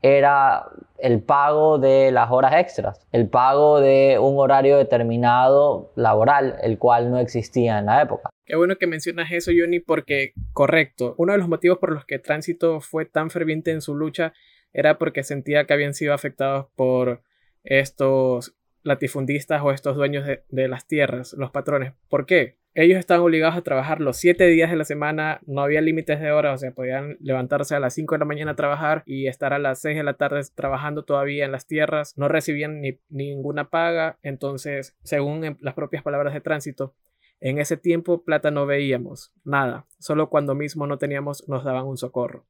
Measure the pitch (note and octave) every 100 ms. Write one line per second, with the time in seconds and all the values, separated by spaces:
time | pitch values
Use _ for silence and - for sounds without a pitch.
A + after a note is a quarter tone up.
0 | C3+ C#3 C#3+ C#3+ C3+ - - - - -
1 | B2+ A#2 - C#3+ D3 D3+ D#3 D3+ C3+ C3+
2 | C3+ B2+ A2+ B2+ C3 D#3 F3+ - G#2 F#2+
3 | _ A#2+ A2 B2 B2+ C#3 D3+ D3 C3+ C3+
4 | C3+ B2 C3 C#3 C3+ C3+ C3+ C#3+ C3+ A#2+
5 | A#2 A#2 B2 B2 C3 C#3 C#3+ G#2 - -
6 | A#2 G#2+ A2+ C#3+ C3+ - - G#2+ B2 A#2+
7 | A#2+ B2 A#2+ A#2+ G#2+ B2+ A#2 G#2+ G2+ B2
8 | C#3+ - - _ _ D#3+ F3 F#3+ F3+ D#3+
9 | E3+ E3+ D#3+ F3+ F3 E3+ E3+ F3 E3+ D#3
10 | - C#3+ C3+ - - - C#3 E3 D3+ -
11 | B2 - E3+ G3+ F3 D#3+ F3 F3+ F#3 D#3
12 | - C3+ - D3+ D3+ E3+ E3 D#3+ - D#3+
13 | C#3+ - D#3+ F3+ D#3+ D#3 D#3+ D#3+ D3 D3
14 | D#3 D3+ D#3+ _ _ _ _ - D3+ D3+
15 | D#3+ - C3 C#3+ C#3 D3 C#3+ D3 C#3+ C#3
16 | D3+ C#3+ C#3+ - C3+ C#3 C3+ - B2+ B2+
17 | B2 A#2+ _ _ _ _ - C3+ C3+ _
18 | C3+ C3+ C3 B2 B2 _ _ _ - C#3
19 | C#3 C#3+ C3 C#3+ - D3+ C#3+ C3+ D3 C#3
20 | C#3+ C#3+ C#3 C3+ _ C3 C3 B2+ - D3+
21 | C3+ B2 B2+ D3 C3 C#3+ C#3 C#3+ C3 -
22 | _ C#3+ C3 F3+ B2 _ _ - E3 F#3
23 | F3 F3 F3 D#3+ D#3+ E3+ F3 C3+ C#3 D#3
24 | C#3+ A#2+ F3 F3 F3+ E3 D#3+ E3+ D3+ D3
25 | D3 D#3 D#3 D3+ - C#3 C#3+ D3+ D#3+ D#3+
26 | D#3+ D3+ D#3 D3+ D3 C3+ C3+ C3 B2+ C3
27 | C#3+ - C#3 C3 B2+ C#3+ C#3+ D3 B2+ C#3+
28 | D#3 D3+ D3+ D3+ D3+ D3 C#3+ D3 D#3 D#3
29 | - C3+ C3+ B2+ C#3 C#3+ C#3 C3 D#3 D3+
30 | D3 C#3 C#3+ C#3+ C#3 - C#3 C3+ D3 D3
31 | D3 C#3+ C#3 C#3+ C#3 C3+ - D#3 D3+ D3+
32 | D3 - C#3+ D#3+ D3 D3 D3+ D3+ C#3 C3
33 | _ C#3+ C#3+ C#3 C#3 D3 C#3+ E3 E3+ E3
34 | D#3+ - - C3+ C#3 C3+ D3 C#3 C3+ _
35 | - D3 C#3+ D3+ D#3+ C#3+ C#3 C#3+ D3 D3
36 | D3+ C#3+ C#3+ D3 - D3+ D3 C#3+ C3+ _
37 | _ _ _ _ C3 C#3 C#3+ D#3+ F3 E3+
38 | E3+ E3+ E3+ D3+ D3+ D3 C#3+ C#3+ C#3 B2
39 | B2 - - _ - C#3 C3 C3 _ _
40 | - D3+ D#3 D3+ C#3+ C#3 D3 D3+ C#3+ C#3
41 | C#3+ C#3 C#3+ C#3+ - C3+ C3 B2+ C3 C3
42 | B2+ B2+ A#2+ - _